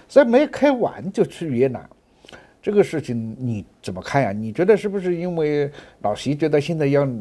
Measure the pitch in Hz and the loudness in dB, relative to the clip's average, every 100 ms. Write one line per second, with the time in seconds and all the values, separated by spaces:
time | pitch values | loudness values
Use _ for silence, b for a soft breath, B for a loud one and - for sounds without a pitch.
0 | B 262 262 247 294 - 285 254 202 - | B 4 6 4 2 2 2 2 -2 -4
1 | 170 226 180 - 165 120 135 110 - _ | -6 -2 -2 -2 -4 0 0 0 -12 _
2 | _ _ B B B B - 208 - 156 | _ _ B B B B -2 2 2 0
3 | - 117 113 110 127 107 - _ - 92 | -4 -6 -6 -6 -6 -6 -8 _ -12 -10
4 | - 139 117 104 110 104 190 208 208 196 | -2 0 0 -2 -6 -2 2 2 2 -4
5 | 180 170 180 165 151 147 143 143 B B | -2 -2 -2 -2 0 0 -2 -6 B B
6 | 104 104 131 147 156 151 143 160 143 139 | -4 -4 -4 -2 2 0 0 0 2 2
7 | 139 117 | 0 -4